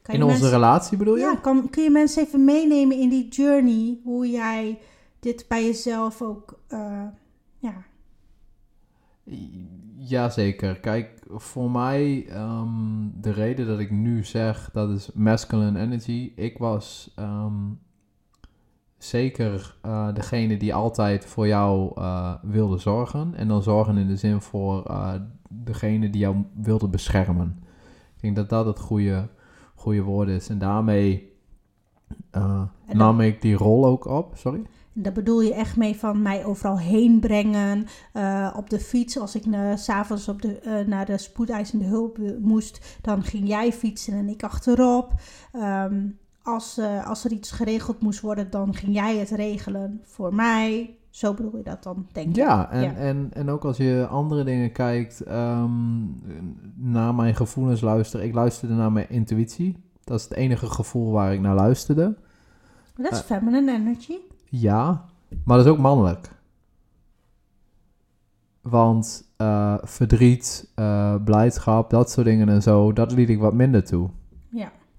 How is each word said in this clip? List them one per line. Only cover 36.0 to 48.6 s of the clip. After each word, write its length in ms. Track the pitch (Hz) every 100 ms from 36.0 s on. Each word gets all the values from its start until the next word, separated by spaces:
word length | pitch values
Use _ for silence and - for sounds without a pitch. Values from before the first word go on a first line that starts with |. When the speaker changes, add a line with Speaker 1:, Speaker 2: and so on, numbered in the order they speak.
| 220 208
Speaker 1:
mij 240 | 202 196
overal 340 | 202 196 202 190
heen 400 | 170 214 233 226
brengen, 680 | 220 208 208 208 202 208 214 - -
eh, 400 | 226 196 196 196
op 140 | 208 208
de 100 | 208
fiets. 400 | - 247 240 277
Als 160 | 208
ik 100 | 214
na-, 300 | 214 208 202 202
's 120 | -
avonds 380 | 202 208 208 202
op 140 | 202
de, 180 | 220 202
eh, 280 | 226 214 202
naar 180 | 196
de 120 | 196 196
spoedeisende 680 | - - 226 220 214 214
hulp, 340 | 185 220 226 226
eh, 120 | 208 214
moest, 580 | 214 220 - - - -
dan 220 | 220 202
ging 240 | 190 208 202
jij 240 | 208 240
fietsen 400 | 233 220 208 -
en 160 | 202 202
ik 140 | 214
achterop. 720 | 208 - - 240 254 247 247 - - - -
Ehm, 560 | 240 208 196 196 202 202 202 _ _
als, 340 | - 226 - -
eh, 300 | 214 202 -
als 180 | 214
er 60 | 240
iets 200 | 220 -
geregeld 500 | - 226 220 - 226
moest 180 | 214 202
worden, 280 | 214 208 196
dan 240 | 202